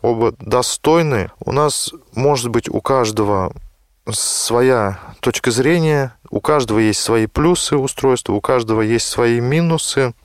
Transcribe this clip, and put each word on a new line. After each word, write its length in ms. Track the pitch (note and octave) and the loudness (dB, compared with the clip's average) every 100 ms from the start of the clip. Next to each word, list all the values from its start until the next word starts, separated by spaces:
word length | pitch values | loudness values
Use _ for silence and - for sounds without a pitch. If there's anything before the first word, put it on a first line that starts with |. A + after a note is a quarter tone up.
оба 320 | A#2 A2+ A#2 - | -2 2 0 -2
достойны. 920 | - B2 A#2+ - D3 E3 D#3 A#2 E2+ - | 0 0 0 -2 2 2 2 -2 -4 -8
У 120 | - | -4
нас, 420 | C3+ D3+ - - - _ | 0 0 -2 -8 -12 _
может 360 | A2+ C#3 C#3 A#2+ | -2 0 0 0
быть, 180 | A#2 - | -2 -2
у 140 | - | -4
каждого 720 | - C3+ A2 G#2+ G#2 G2 F#2 - - _ _ _ - | 0 2 2 0 0 0 -2 -8 -18 _ _ _ -8
своя 880 | A2+ - - - A#2+ C3 B2 G2+ F#2+ - - | -6 -4 -4 0 2 4 2 0 -4 -14 -6
точка 300 | A#2+ - B2+ | -4 -2 -2
зрения, 640 | A#2 C3 E3+ D#3+ D3 C3 - - | 0 0 2 2 0 -2 -8 -8
у 140 | G#2+ | -4
каждого 360 | - D3+ A2+ G#2+ | 0 0 2 2
есть 220 | A2 G2+ | 2 0
свои 260 | - A2+ A2 | 0 0 0
плюсы 520 | - D#3+ F3 - D3 | 0 2 2 0 -2
устройства, 560 | C3+ - C3+ B2 - | -2 0 0 0 0
у 80 | G2+ | -2
каждого 400 | - B2+ A2+ A2 | 0 0 2 0
есть 240 | A2 A#2 - | 2 0 -2
свои 340 | - A#2+ A#2+ | 0 2 2
минусы, 720 | B2 D#3 E3+ D#3+ - - B2+ - | 0 0 0 0 -2 -2 -2 -4